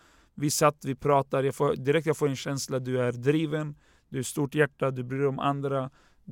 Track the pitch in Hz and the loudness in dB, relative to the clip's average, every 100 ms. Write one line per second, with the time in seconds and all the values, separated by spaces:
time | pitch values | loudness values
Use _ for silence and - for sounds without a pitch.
0 | _ _ _ - 143 - 151 - 135 135 | _ _ _ -4 -2 4 4 2 -4 -2
1 | 143 139 - 139 135 - 143 147 131 160 | 2 2 2 0 0 2 0 2 2 2
2 | 151 143 147 131 147 139 - 131 127 127 | 2 0 0 -2 -4 -6 -4 -4 -2 0
3 | 123 120 131 160 156 156 147 147 _ _ | 0 0 0 0 0 -4 -6 -12 _ _
4 | - 135 120 156 139 151 151 - 135 127 | -10 -8 -6 -4 -2 2 0 0 -2 -2
5 | 123 135 143 131 143 139 139 135 131 - | -6 -2 -2 0 -2 -2 -2 -2 -4 -10
6 | _ _ - | _ _ -16